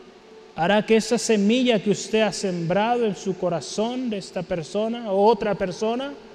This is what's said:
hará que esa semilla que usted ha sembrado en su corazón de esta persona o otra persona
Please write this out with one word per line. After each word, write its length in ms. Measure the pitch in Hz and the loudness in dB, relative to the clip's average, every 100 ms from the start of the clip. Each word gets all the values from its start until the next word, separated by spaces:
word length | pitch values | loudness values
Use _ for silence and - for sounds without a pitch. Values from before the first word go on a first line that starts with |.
| - - - - - - | -20 -20 -20 -20 -14 -4
hará 300 | 170 208 208 | 2 2 4
que 120 | 226 | 2
esa 200 | 214 240 | 2 0
semilla 640 | - 220 202 247 247 220 | 2 2 4 2 4 2
que 100 | 208 | 2
usted 300 | 190 - 214 | -2 0 0
ha 120 | 214 | 0
sembrado 720 | - 202 175 165 185 214 240 226 | 0 -4 -2 0 0 2 2 0
en 100 | 185 | -2
su 220 | 196 180 | -4 -2
corazón 720 | 180 170 - - 220 247 254 | -2 -2 -4 -4 -2 -2 -4
de 80 | 202 | -6
esta 260 | - 202 | -6 -8
persona 680 | 170 180 151 202 220 233 226 | -6 -6 -4 -4 -2 -4 -2
o 140 | 190 202 | 4 6
otra 300 | 233 208 196 | 4 2 -2
persona 580 | 190 170 214 233 277 285 - | -4 -2 -2 -2 -6 -10 -18